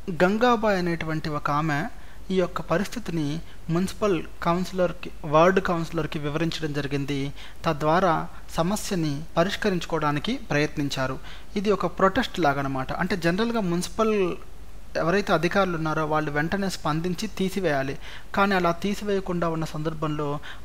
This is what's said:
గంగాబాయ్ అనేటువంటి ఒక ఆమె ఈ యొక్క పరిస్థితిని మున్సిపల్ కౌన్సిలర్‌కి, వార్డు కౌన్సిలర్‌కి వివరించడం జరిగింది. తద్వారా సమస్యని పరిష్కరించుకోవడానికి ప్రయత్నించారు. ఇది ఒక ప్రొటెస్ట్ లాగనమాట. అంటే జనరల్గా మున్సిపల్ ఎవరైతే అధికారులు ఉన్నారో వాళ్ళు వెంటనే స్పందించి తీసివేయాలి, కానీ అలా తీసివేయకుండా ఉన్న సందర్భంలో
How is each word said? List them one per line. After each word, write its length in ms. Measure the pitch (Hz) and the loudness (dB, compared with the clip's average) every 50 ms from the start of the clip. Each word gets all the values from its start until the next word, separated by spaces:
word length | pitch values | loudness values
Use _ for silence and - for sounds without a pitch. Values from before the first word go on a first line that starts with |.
| - - | -8 -6
గంగాబాయ్ 680 | 185 143 185 180 202 220 240 247 240 220 214 214 202 185 | 2 4 4 4 4 4 4 4 4 4 4 2 2 2
అనేటువంటి 500 | 175 175 170 160 170 160 156 156 151 165 | 2 0 0 -2 -2 -2 -2 -2 -2 -2
ఒక 220 | 151 147 - - | -2 -2 -2 0
ఆమె 360 | 147 147 156 160 147 143 170 240 - - - - - - - - | 0 0 0 0 0 0 -2 -4 -6 -8 -10 -10 -10 -10 -6 -2
ఈ 40 | 190 | 0
యొక్క 260 | 185 180 170 - - | 0 0 0 -2 -6
పరిస్థితిని 800 | 170 - 160 170 208 - - 247 214 - 170 165 151 143 147 165 - - - - - - | -4 0 0 0 0 -2 -4 -6 -6 -4 -2 -2 0 -2 -2 -4 -6 -8 -10 -8 -4 0
మున్సిపల్ 520 | 160 170 190 185 - - 214 214 190 156 - - - - - | 0 0 0 0 0 0 0 2 2 0 0 -4 -8 -2 0
కౌన్సిలర్‌కి, 680 | 170 170 180 185 175 - 185 180 170 170 - - - - - - | 2 2 2 0 -2 0 0 0 0 0 -2 -8 -8 -8 -8 -2
వార్డు 360 | 160 143 156 165 185 190 - | 2 6 8 8 8 6 4
కౌన్సిలర్‌కి 580 | - - 185 165 165 156 - 165 151 147 - 160 | 2 2 0 0 -2 -2 -2 -2 -2 -2 -4 -4
వివరించడం 540 | 147 147 143 156 170 165 160 - 156 156 147 | -4 -2 -2 0 0 0 -2 -2 -4 -4 -2
జరిగింది. 600 | 147 139 139 139 143 139 135 143 139 135 143 139 - - - - - - | -2 -2 -2 -2 -2 -2 -2 -2 -2 -2 -4 -6 -8 -10 -10 -10 -4 -2
తద్వారా 640 | 170 160 147 151 151 156 175 190 180 160 156 160 170 - - - - - | 0 0 2 2 4 4 6 6 4 4 2 0 -4 -6 -8 -8 -4 -2
సమస్యని 640 | - 165 175 208 208 - - 208 180 160 156 143 139 160 - - | 0 0 2 0 -2 -2 -2 0 0 0 0 0 -2 -4 -2 2
పరిష్కరించుకోవడానికి 1000 | - 170 190 - - - 214 190 175 165 - - 160 151 147 147 147 143 - 240 | 2 2 2 2 0 0 0 0 0 0 -2 -2 0 2 2 2 0 0 -2 -4
ప్రయత్నించారు. 840 | 277 - - - 143 147 147 - - 147 139 - - 131 131 135 135 - - - - - - - | -4 -4 -2 0 2 2 2 0 -2 -2 -2 -2 -2 -2 -2 -4 -6 -8 -10 -10 -10 -10 -6 -4
ఇది 140 | 208 196 220 | -2 2 2
ఒక 160 | 202 - - | 2 2 0
ప్రొటెస్ట్ 540 | 175 - - 185 190 185 277 233 - - - | -2 2 4 4 4 4 2 0 -2 0 2
లాగనమాట. 520 | 170 143 139 139 139 135 135 131 131 - - | 2 4 4 2 0 -2 -2 -4 -4 -4 -2
అంటే 240 | - - 185 220 | -2 -2 -2 0
జనరల్గా 440 | 180 160 170 170 190 226 233 233 233 | 0 2 2 2 2 2 0 0 0
మున్సిపల్ 760 | 208 180 170 175 180 - - - 226 220 214 208 190 175 170 - - - - - - - - - - - - | 0 0 0 0 -2 -2 0 2 2 4 4 4 2 0 0 -4 -8 -10 -10 -10 -10 -10 -10 -10 -8 -6 -2
ఎవరైతే 360 | - - 160 175 202 202 196 202 | 0 2 2 2 2 2 2 2
అధికారులు 440 | 165 156 175 - 202 196 185 175 | 2 2 2 2 2 2 2 0
ఉన్నారో 300 | 160 160 160 151 151 160 | 0 -2 0 0 0 0
వాళ్ళు 240 | 151 156 156 156 151 | 2 2 0 0 0
వెంటనే 400 | 143 147 147 170 - 196 202 190 | 0 0 0 0 0 0 0 -2
స్పందించి 560 | - - - 160 151 160 165 180 180 165 - | -4 -2 -2 -2 0 0 0 -2 -2 -4 -4
తీసివేయాలి, 720 | 220 - - 190 185 180 202 190 165 147 135 135 135 139 147 - - - - - - - | -4 -2 -2 -2 -2 0 0 0 2 2 0 0 -2 -4 -6 -8 -10 -10 -10 -10 -4 0
కానీ 200 | - 196 202 202 | 2 2 4 4
అలా 180 | 185 175 170 170 | 4 2 2 2
తీసివేయకుండా 760 | - - 196 208 - 214 208 202 196 185 - 180 175 170 170 | 0 -2 -2 -2 -2 -2 0 0 0 0 -2 -2 -2 0 0
ఉన్న 160 | 160 160 160 | 0 -2 -2
సందర్భంలో 760 | 156 - 156 151 165 160 151 156 156 151 147 151 143 143 147 - - - - - | -4 -4 -4 -4 -4 -4 -2 -2 -2 -2 -2 -2 -2 -2 -4 -6 -8 -10 -10 -4